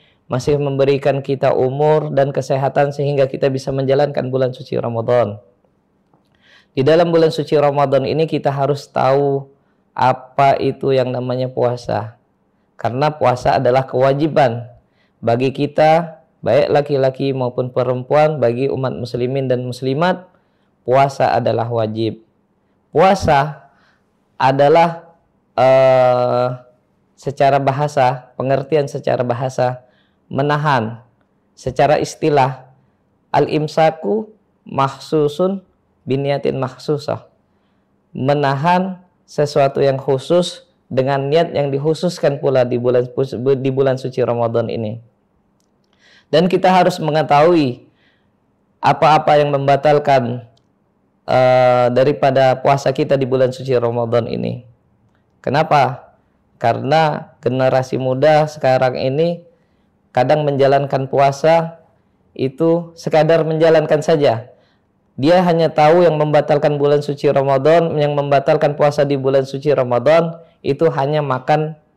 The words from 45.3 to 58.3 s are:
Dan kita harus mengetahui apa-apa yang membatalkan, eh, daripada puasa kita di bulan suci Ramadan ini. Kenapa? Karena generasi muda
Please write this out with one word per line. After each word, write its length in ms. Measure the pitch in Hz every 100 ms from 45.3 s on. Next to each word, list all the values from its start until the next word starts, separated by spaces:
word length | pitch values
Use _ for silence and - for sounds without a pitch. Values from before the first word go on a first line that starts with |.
| _ _ _ _ _ _ _ _ _ -
Dan 160 | 147 180
kita 240 | 185 185
harus 320 | 185 180 175
mengetahui 880 | 156 156 143 147 160 170 139 117 _ _ _ _ _ _ _ _ _ -
apa-apa 640 | 127 143 160 151 156 151
yang 80 | 147
membatalkan, 960 | 139 139 135 151 147 143 135 120 123 117 _ _ _ _ _ _ _ -
eh, 640 | 127 127 127 127 123 123
daripada 720 | 123 135 147 139 131 131 127
puasa 320 | 143 139 139
kita 240 | 135 147 139
di 80 | 127
bulan 240 | 131 127
suci 240 | 123 131
Ramadan 560 | 123 117 120 117 120 113
ini. 320 | - 117 120 - _ _ _ _ _ _ _
Kenapa? 720 | - 135 160 147 127 131 - _ _ _ _ -
Karena 720 | 117 117 123 156 156 147 - _
generasi 560 | - 131 131 127 131 131
muda 480 | 131 131 151